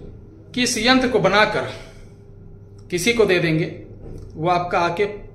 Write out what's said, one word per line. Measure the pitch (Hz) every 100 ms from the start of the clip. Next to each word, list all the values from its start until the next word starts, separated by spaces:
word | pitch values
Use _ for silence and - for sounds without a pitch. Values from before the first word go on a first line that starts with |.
| - - - - -
कि | 247
इस | 240 -
यंत्र | 226 254 262
को | 208
बनाकर | 185 202 214 135 123 - - - - - - - - - - - -
किसी | 175 196
को | 233
दे | 196 175
देंगे, | 165 156 - - - - - - -
वो | 165 165
आपका | 175 175 190
आके | 170 170 202 - -